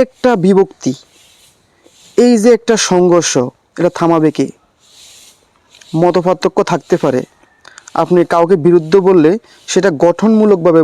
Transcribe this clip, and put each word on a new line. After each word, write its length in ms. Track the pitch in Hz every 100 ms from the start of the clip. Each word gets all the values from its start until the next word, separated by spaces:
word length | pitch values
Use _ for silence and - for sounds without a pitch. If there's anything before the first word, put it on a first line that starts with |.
একটা 260 | 254 _ 254 226
বিভক্তি, 480 | 180 196 190 - 131 131 _ _ _ _ _ _ _ _ _ _ _ -
এই 140 | 240 233
যে 80 | 220 226
একটা 160 | - 220 -
সংঘর্ষ, 440 | 180 180 170 156 139 127 - _ -
এটা 120 | 170 -
থামাবে 320 | 170 165 156 143
কে? 100 | 135 - _ _ _ _ - - - _ _ _ _ _ - 160
মতপার্থক্য 560 | 175 175 175 175 185 - 190
থাকতে 240 | 175 - 175
পারে, 180 | 156 127 - _ _ _ - - - -
আপনি 160 | 160 175 160
কাউকে 240 | 170 170 190 156
বিরুদ্ধে 320 | 175 156 196 185
বললে 220 | 185 156 214 _ _ -
সেটা 160 | 190 190 143
গঠনমূলকভাবে 760 | 170 175 214 220 214 190 170 165